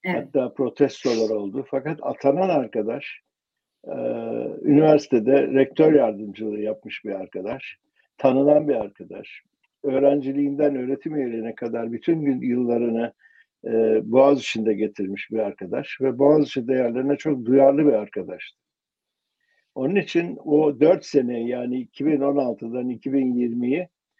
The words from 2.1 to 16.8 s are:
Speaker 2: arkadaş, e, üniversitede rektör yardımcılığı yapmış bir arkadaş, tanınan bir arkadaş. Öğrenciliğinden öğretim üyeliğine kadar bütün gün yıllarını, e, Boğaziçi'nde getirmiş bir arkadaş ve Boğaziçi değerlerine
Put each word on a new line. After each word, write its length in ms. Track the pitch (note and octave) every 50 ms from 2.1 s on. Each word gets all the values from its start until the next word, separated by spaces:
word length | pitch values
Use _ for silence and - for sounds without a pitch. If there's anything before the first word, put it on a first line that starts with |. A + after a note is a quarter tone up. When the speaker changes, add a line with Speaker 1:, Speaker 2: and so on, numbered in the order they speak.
| - - - C#3 C#3 F3+ F#3+ F#3
Speaker 2:
arkadaş, 720 | E3+ C#3+ B2 G#2+ - A#2 G2+ A2 B2 C3+ - - - - _ _ _ _ _ _ _ _ _ _ _ _ -
e, 100 | - - - B2 A#2+ A#2 A#2 A#2 A2+ A#2 A#2 A#2+ - - -
üniversitede 840 | - D3+ C#3+ D3 D#3 D#3 D3+ D3 - - - A#2 G#2 B2 C#3 C#3 C#3
rektör 460 | - C3 C3+ C3+ C3 - - D#3 D#3
yardımcılığı 680 | D#3 C#3+ B2 A2 G#2 G2 G#2+ G2+ G2 - A2 G#2+ G#2 G#2
yapmış 440 | G#2 A2+ G#2+ - _ G#2+ - - _
bir 60 | G#2+
arkadaş, 680 | G2 F#2+ F#2+ - - F#2 F#2 G#2+ - - - - - _ _ _ _ _ _ _ _ _
tanınan 500 | - C3+ B2+ C3+ C#3 D3 D3 D3+ D3+ D3
bir 60 | C3+
arkadaş. 680 | A2+ G#2 G2 _ _ - - F2 F2 - - - - _ _ _ _ _ _ _ _ -
Öğrenciliğinden 920 | C#3+ C3 C3+ C#3 C#3 C#3+ D3 C3 C3+ C3+ C#3+ C#3+ C#3+ C#3 C#3 D3+ D3 C#3
öğretim 400 | C3 B2+ B2+ C#3 - - D#3+ D#3
üyeliğine 380 | D3 C3+ A#2+ A2+ A2+ A2 A2+ A2
kadar 380 | - A#2+ A#2 A2+ A#2 A2+ A#2
bütün 280 | A#2 A#2 - - E3+ D#3+
gün 200 | D3 C#3 C3 B2
yıllarını, 720 | B2 B2+ A#2+ B2 B2 A#2+ A#2+ A#2 A#2+ A#2 A2+ A2+ A#2 A#2 _ _ _ _ _ _ _ _ _ _ -
e, 360 | A#2+ A2+ A2+ A2+ A2 A2 A2 -
Boğaziçi'nde 720 | A2 A2+ C3 C3+ C#3 C#3+ C3 A2+ - - A2+ A2 A2 G#2+
getirmiş 560 | G2 G#2+ G#2 - - G2 F#2+ G2 - - _
bir 80 | A2 A2
arkadaş 600 | G#2+ G2+ F2+ - G2 F2 A2 B2+ C#3+ - - -
ve 180 | C3 C3+ A#2 B2
Boğaziçi 500 | C#3 C#3+ D3+ D3+ C#3+ B2+ - C3+ A2+ A#2+
değerlerine 480 | C3 C3